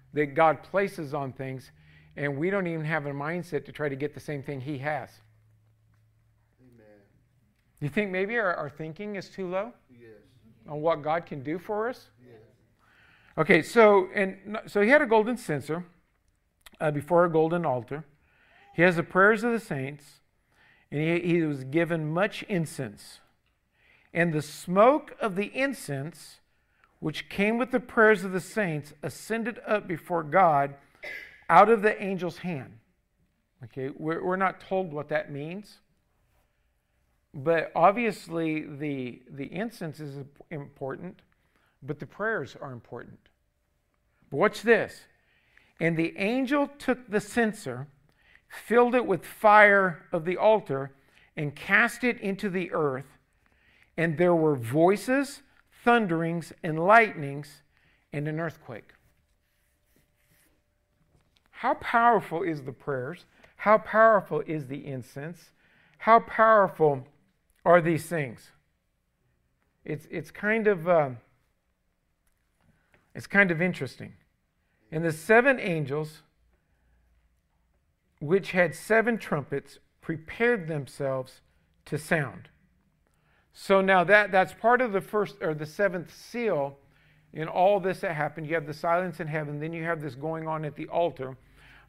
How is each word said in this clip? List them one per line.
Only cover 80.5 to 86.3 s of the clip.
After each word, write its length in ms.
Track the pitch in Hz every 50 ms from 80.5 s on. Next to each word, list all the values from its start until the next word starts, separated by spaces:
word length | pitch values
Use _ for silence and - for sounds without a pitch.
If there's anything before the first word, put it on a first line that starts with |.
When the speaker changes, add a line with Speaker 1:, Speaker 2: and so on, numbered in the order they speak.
| 240 202 160
Speaker 1:
themselves 760 | 156 160 147 131 - - - 139 135 135 131 127 - - _ _ _ _ _ _ _ _ _ _
to 120 | - 156
sound." 520 | 147 - - 175 160 143 117 90 - - - _ _ _ _ _ _ _ _ _ _ _ _ _ _ _ _ _ _ _ _ _ -
So 220 | - - 196 190
now 220 | 190 190 196 185 175
that, 280 | 165 208 214 208 196
that's 220 | 196 185 185 - -
part 280 | - - 226 247 240
of 100 | 254 226
the 100 | 196 190
first, 360 | 156 - 214 208 196 - - -
or 140 | 208 165 156
the 100 | 147 151
seventh 500 | 151 - - 202 190 175 180 - - -
seal 600 | - - -